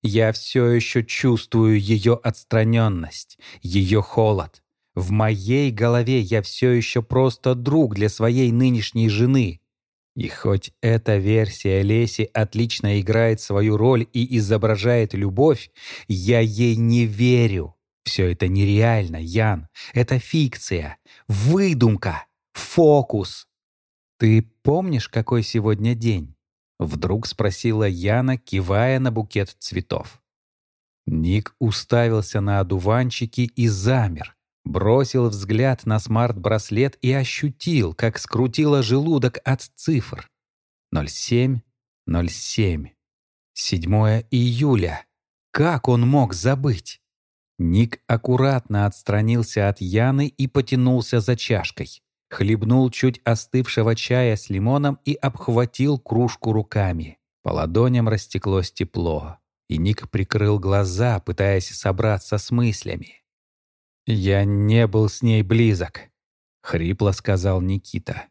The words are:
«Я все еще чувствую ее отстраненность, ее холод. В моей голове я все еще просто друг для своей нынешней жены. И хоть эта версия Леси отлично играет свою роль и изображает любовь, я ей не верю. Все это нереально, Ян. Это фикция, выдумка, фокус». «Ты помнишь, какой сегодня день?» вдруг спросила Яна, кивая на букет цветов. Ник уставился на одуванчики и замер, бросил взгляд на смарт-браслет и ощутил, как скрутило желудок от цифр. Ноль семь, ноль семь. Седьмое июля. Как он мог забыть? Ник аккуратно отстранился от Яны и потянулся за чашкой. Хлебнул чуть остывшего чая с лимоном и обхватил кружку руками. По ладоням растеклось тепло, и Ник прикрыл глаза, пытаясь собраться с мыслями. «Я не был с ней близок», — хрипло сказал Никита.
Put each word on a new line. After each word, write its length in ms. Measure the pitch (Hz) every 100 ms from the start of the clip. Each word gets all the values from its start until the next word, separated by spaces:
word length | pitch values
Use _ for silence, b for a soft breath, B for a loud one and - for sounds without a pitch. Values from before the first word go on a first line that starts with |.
«Я 300 | 107 107 110
все 340 | 113 - 131 120
еще 360 | 120 117 127
чувствую 760 | 113 - 135 117 - 113 110 107
ее 400 | 101 110 107 117
отстраненность, 1160 | 120 110 - 113 110 117 113 92 80 - - - B B
ее 400 | - 95 95 107
холод. 600 | 98 - 110 101 78 _ _ _ _
В 160 | - 92
моей 600 | 104 110 107 95 131 143
голове 500 | 107 117 120 117 131
я 220 | 98 113
все 280 | 98 - 127
еще 320 | 123 117 123
просто 520 | 110 127 131 120 -
друг 400 | 127 123 151 139
для 160 | 101 104
своей 420 | - 113 120 127
нынешней 560 | 117 131 120 104 117 113
жены. 520 | 104 123 135 107 82 _ _ _ _ _ -
И 120 | 131
хоть 440 | - 101 95 - _
эта 360 | 117 113 113 104
версия 680 | 98 110 110 - 98 95
Леси 480 | 98 110 117 - 107
отлично 680 | - 107 110 117 - 101 101
играет 400 | 92 110 113 110
свою 360 | - 101 104 104
роль 300 | 117 127 113
и 260 | 120 123 123
изображает 760 | 101 107 110 107 110 120 110
любовь, 580 | 95 101 95 151 135 - B B B B
я 320 | 98 92 117
ей 380 | 113 104 120 113
не 280 | 117 120
верю. 720 | 117 104 123 123 117 98 80 - _ _
Все 260 | - - 92
это 160 | 85 90
нереально, 680 | 95 101 101 113 113 92 80
Ян. 520 | 80 92 110 92 80 B B
Это 260 | 120 117 131
фикция, 800 | - 160 139 - - 90 76 - b b b
выдумка, 1000 | 101 113 180 196 147 117 101 - - - _ _
фокус». 960 | - - - 160 147 131 107 92 - - _ _ _ _ _ _ _
«Ты 240 | 113 110 113 _
помнишь, 460 | - 156 190 139 -
какой 340 | - 113 120
сегодня 520 | 107 117 107 104 110
день?» 420 | 120 117 98 71 - _ _ _ _
вдруг 480 | 80 76 87 101 110
спросила 580 | - 104 92 117 110
Яна, 520 | 107 90 92 113 127 127
кивая 640 | - 98 90 98 123 131
на 100 | 131
букет 460 | 113 107 104 98 -
цветов. 600 | - 92 - - - - _ _ _ _ _ _ _ _ -
Ник 480 | 80 82 101 107 _
уставился 840 | 117 107 - 120 120 110 98 107
на 200 | 101 101
одуванчики 840 | 92 92 90 117 127 - 117 -
и 260 | 123 - 117
замер, 680 | 101 101 131 107 80 - _ _ _
бросил 640 | - - 101 123 131 131 120
взгляд 580 | 101 98 107 135 127 -
на 120 | 110
смарт-браслет 1000 | 110 110 120 101 92 107 - 104 135 -
и 100 | 123
ощутил, 840 | 135 127 - 147 - - 160 92
как 240 | 80 117 110
скрутило 640 | - 107 127 113 151 143
желудок 560 | 117 131 151 156 123 -
от 180 | - 131 -
цифр. 560 | - - 156 - - - _ _ _ _ _ _
Ноль 180 | 78 73
семь, 520 | - - 120 127 127 - _ _ _ -
ноль 240 | 82 87
семь. 580 | - - - 104 80 71 _ _ _ _ _ _
Седьмое 760 | - - 92 82 104 110 110 113
июля. 760 | 123 123 120 147 120 87 80 - _ _ _ _
Как 360 | - 156 156 -
он 140 | 120
мог 320 | 120 143 117
забыть? 680 | 87 98 139 139 104 - - _ _ _ _ _ _
Ник 420 | 85 87 117 - _
аккуратно 800 | 117 - 123 135 131 - 101 101
отстранился 840 | - - 101 110 120 110 - 101
от 120 | 98
Яны 460 | 92 101 123 135 143
и 220 | - 135
потянулся 720 | - 127 127 127 127 117 120
за 160 | 104 120
чашкой. 640 | - 107 - - - - _ _ _
Хлебнул 600 | - 101 110 110 127 131
чуть 300 | - 131 120
остывшего 720 | - 113 - 127 127 - 113
чая 400 | 113 - 123 123
с 160 | 107 -
лимоном 480 | 95 107 139 143 139
и 100 | -
обхватил 840 | 151 139 - - 117 120 - 135 139
кружку 520 | - 113 123 - -
руками. 680 | 110 104 107 95 85 78 - _ _
По 80 | -
ладоням 580 | 82 - 87 123 123 110
растеклось 640 | 107 - 92 101 95 87
тепло, 640 | - 85 - 85 76 73 80 _ _ _
и 80 | 80
Ник 340 | 90 107 -
прикрыл 480 | - 95 107 104 104
глаза, 600 | 92 101 95 90 123 104
пытаясь 480 | - - 98 98 87
собраться 680 | - 104 95 107 101 - 107
с 120 | -
мыслями. 720 | 120 120 104 - 87 - - _ _ _ _ _ _ _ _ -
«Я 380 | 110 95 98
не 420 | 101 101 104 113 113
был 220 | 104 110
с 140 | -
ней 200 | 120 110
близок», — 680 | 98 113 117 98 85 - - _ _ _ _ _
хрипло 500 | - 85 82 95 104
сказал 500 | 92 - 95 95 92
Никита. 640 | 90 98 - 101 - - -